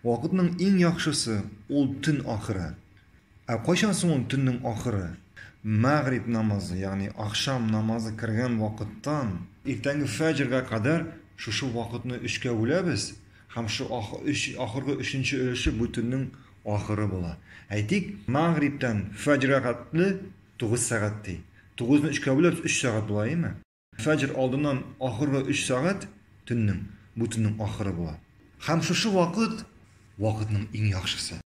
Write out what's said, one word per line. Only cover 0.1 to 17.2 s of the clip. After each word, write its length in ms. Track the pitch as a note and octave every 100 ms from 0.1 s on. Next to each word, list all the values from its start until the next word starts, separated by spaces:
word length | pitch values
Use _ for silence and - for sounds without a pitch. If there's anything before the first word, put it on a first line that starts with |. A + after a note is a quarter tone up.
| A#2 D#3 F#3 F3 F3
иң 200 | F#3 F#3+
яхшысы 600 | F3 E3+ D#3+ C#3+ A#2+ G#2+ F#2+ - -
ул 240 | C#3+ C3+ -
төн 220 | D#3 C#3+ A#2+
ахыры. 460 | A2 - F#2+ E2 - - - _ - _ - -
Ә 80 | A#2
кайчан 300 | B2 F3+ G#3+ F3+
соң 220 | F3 C#3+
ул 60 | G#2
төннең 300 | C3+ C3 B2 B2
ахыры? 480 | A2 B2+ G2+ F2 F2 - - - -
Мәгъриб 640 | G#2+ G#2+ B2 D3+ C3+ B2 -
намазы, 480 | A#2 A2 G2+ F2 F2+
ягъни 340 | F#2+ G2 G2 -
ахшам 540 | G#2 G#2 - C3 A2+
намазы 400 | A2 A2 A#2 A2+ A2
кергән 380 | A2+ A2 B2 A2+
вакыттан 880 | G#2+ G#2 G#2 G2 C#3+ D3+ A#2+ E2+ F2 -
иртәнге 460 | C3+ A2+ C#3 D3 B2+
фәҗргә 540 | - D#3+ D3 C3 C3 B2+
кадәр 380 | A2 A2+ E3 - - - -
шушы 320 | - G#2+ C3+
вакытны 480 | A#2 A2+ A#2 B2+ B2
өчкә 320 | A2+ - C3
бүләбез. 640 | A2+ A2+ E3 F3+ G#2+ - - - - - A#2+
Һәм 140 | A2+
шу 180 | - C3+ B2
ах-, 240 | G#2+ - -
өч, 300 | C#3+ - C3
ахыргы 380 | A#2+ B2 C3 C#3
өченче 400 | - C#3 C3 C3+
өлеше 320 | B2+ B2 D#3+
бу 160 | A2+ A#2+
төннең 440 | - A2+ C3 B2+ - - - G#2+
ахыры 400 | G#2 G#2 G#2 G#2
була. 300 | F#2